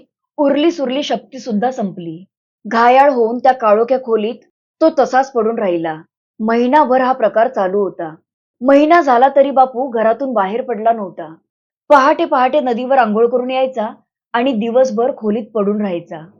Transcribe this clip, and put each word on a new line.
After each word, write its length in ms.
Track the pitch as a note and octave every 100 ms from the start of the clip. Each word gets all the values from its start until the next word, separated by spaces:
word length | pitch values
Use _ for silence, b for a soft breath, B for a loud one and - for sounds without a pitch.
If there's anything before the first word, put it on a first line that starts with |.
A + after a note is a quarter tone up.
| - _ _ -
उरली 340 | C#4 C#4 E4
सुरली 320 | - B3+ C4
शक्ती 360 | C#4+ A3+ - C4
सुद्धा 320 | B3+ G#3 B3
संपली. 540 | C4 G3+ F3 E3 D#3+ F#3+ _ _ _ G#3
घायाळ 420 | A3+ A#3+ C4 C#4+
होऊन 260 | B3+ A3+ A#3+
त्या 140 | C4
काळोख्या 520 | B3+ A3 G#3 A#3 B3+
खोलीत 320 | - A3 G#3 B3 _ _ _ _
तो 40 | D#4+ D#4+
तसाच 320 | A#3+ C4 C4+
पडून 280 | A#3+ A3 A3+
राहिला. 420 | G3+ E3+ E3 D#3 - _ _ -
महिनाभर 640 | A3 A#3 B3 D4+ C4 B3+
हा 100 | B3+
प्रकार 360 | B3+ G#3+ G#3 A#3
चालू 320 | - F#3 G3+
होता. 360 | F#3+ F3+ E3 D#3+ _ _ _ _
महिना 400 | B3 C#4 D4+ F4
झाला 260 | C#4+ A#3+ C4 C4+
तरी 160 | C#4
बापू 360 | C4 C4 A#3+ C4+
घरातून 460 | A3+ A3 A3+ C4+
बाहेर 280 | G#3+ F#3+ A3+
पडला 300 | A3+ G#3+ A3
नव्हता. 440 | A3+ F#3+ F3 D#3 D#3+ _ _ _ _ -
पहाटे 360 | D4 C4+ D#4+ E4
पहाटे 340 | C#4+ B3+ D4+
नदीवर 380 | B3+ A#3+ B3 C4+
आंघोळ 300 | A3 G#3 A#3
करून 240 | B3 B3
यायचा 380 | C4 C4 B3+ A3 - _ _ _
आणि 180 | A#3 C4
दिवसभर 600 | A3 A#3 A#3 C4 G#3+ B3+ C#4
खोलीत 300 | G#3+ G#3+ G#3+
पडून 280 | A3 G3+ G#3
राहायचा. 400 | G#3 F3 D#3+ D#3+ E3 _